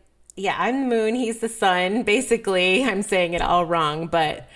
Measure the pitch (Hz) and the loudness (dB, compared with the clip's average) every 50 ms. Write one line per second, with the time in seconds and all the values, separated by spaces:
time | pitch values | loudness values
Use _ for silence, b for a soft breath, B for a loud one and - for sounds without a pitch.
0 | _ _ _ _ _ - - - 190 196 156 160 175 214 247 269 269 254 240 226 | _ _ _ _ _ -20 -12 -6 -4 -4 -2 0 0 -2 0 -2 0 0 0 0
1 | 220 214 226 254 254 220 226 233 - 226 226 - - 196 180 180 180 185 202 233 | 0 0 0 0 -2 -4 -4 -4 -6 -8 -4 0 2 2 2 2 2 0 0 0
2 | 233 - 208 269 254 - 233 220 226 202 190 185 180 185 185 240 269 254 202 190 | 0 2 2 0 2 0 0 0 0 0 0 2 2 4 4 2 2 2 0 -2
3 | 202 - 208 185 175 170 170 170 165 - 175 175 175 160 170 170 160 147 151 156 | -2 0 0 0 0 0 0 -2 0 2 2 2 2 2 0 0 0 0 -2 -4
4 | 165 165 160 170 156 151 - - - B B | -4 -2 0 0 0 0 -2 -6 -12 B B